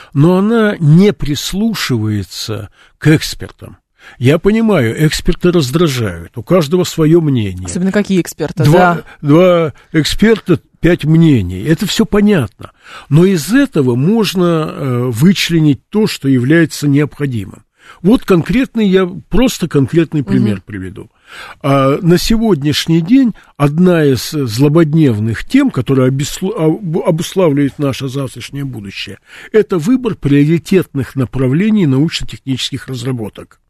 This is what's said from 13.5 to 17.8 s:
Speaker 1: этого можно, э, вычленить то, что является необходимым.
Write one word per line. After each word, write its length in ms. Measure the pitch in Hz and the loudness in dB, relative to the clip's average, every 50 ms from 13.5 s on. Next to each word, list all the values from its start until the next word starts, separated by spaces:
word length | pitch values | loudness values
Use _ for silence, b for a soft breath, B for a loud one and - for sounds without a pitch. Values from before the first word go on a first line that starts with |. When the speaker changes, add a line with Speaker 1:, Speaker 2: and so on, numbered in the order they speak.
| 233 | 0
Speaker 1:
этого 420 | 285 277 - - 160 131 127 127 | 2 2 2 0 0 0 0 0
можно, 760 | 127 139 190 226 233 202 - 170 190 175 170 165 160 156 165 | 0 0 0 2 0 0 0 0 0 0 0 0 0 -2 -6
э, 340 | - - 147 131 123 120 123 127 | -8 -8 -6 -4 -2 -2 -2 -2
вычленить 680 | 113 107 156 196 - - - - 170 160 156 147 131 - _ _ | 0 2 4 4 4 2 0 -2 0 2 2 2 0 0 _ _
то, 180 | - 214 220 | -2 -2 -2
что 220 | - - - - 135 | -2 -2 -4 -2 0
является 580 | 135 123 120 135 165 170 160 131 - - 147 | 0 2 2 2 2 2 2 0 -2 -4 -2
необходимым. 760 | 143 139 147 151 139 - - 147 135 120 107 95 - - - _ _ B B | 0 2 2 0 -2 -4 -6 -6 -4 -4 -6 -8 -10 -14 -20 _ _ B B